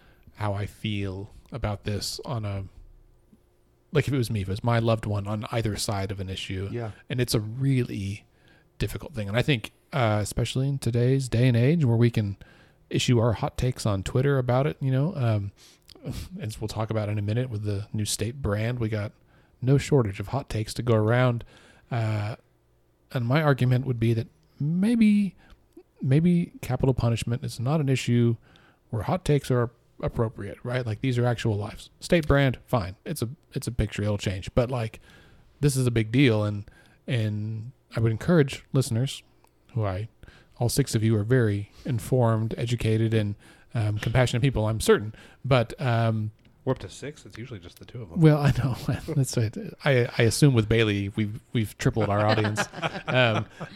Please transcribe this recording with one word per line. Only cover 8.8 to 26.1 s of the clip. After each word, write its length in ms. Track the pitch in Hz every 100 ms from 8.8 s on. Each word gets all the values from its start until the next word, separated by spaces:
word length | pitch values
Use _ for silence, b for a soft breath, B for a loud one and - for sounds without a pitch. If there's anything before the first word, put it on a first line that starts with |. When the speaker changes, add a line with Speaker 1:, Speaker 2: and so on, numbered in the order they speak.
| 107 - -
Speaker 1:
thing. 140 | 120 101
And 80 | 117
I 60 |
think, 300 | 123 120 - _ _
uh, 260 | 156 113 107
especially 460 | 101 - 120 131 139
in 100 | 139
today's 500 | 117 120 120 135 127
day 200 | 113 131
and 80 | 113
age 280 | 127 170
where 120 | 127 117
we 140 | 120
can 260 | 117 101 98 B B B B -
issue 280 | 139 - 117
our 140 | 117
hot 220 | 107 156 -
takes 300 | 127 - -
on 160 | 98
Twitter 360 | - 123 143 135
about 280 | 123 127 147
it, 100 | -
you 100 | 135
know, 220 | 131 147 143
um, 360 | 117 104 101 - B B - -
<laughs> 360 | 269 - - 185
as 200 | 110 -
we'll 80 | 110
talk 220 | 107 110
about 180 | 107 104
in 100 | 104
a 40 |
minute 260 | 101 117 127
with 140 | 104
the 240 | 104 98 104
new 120 | 110
state 380 | 104 - 110 139
brand, 360 | 110 101 113 123
we 100 | 110
got 240 | 107 104 - _ b b b
no 160 | 120 139
shortage 420 | - 143 104 95
of 80 | 101
hot 200 | - -
takes 260 | 107 107
to 80 | -
go 120 | 120
around. 500 | 110 107 123 127 120 - B B B B
Uh, 460 | 120 110 107 104 - _ _ _ _ _ _ _
and 120 | 135 117
my 160 | 147
argument 440 | 151 131 127 127 127
would 120 | 117
be 140 | 117
that 160 | 113 - _ _ -
maybe, 760 | 143 175 208 240 214 208 196 - b b _ - - -
maybe 500 | 143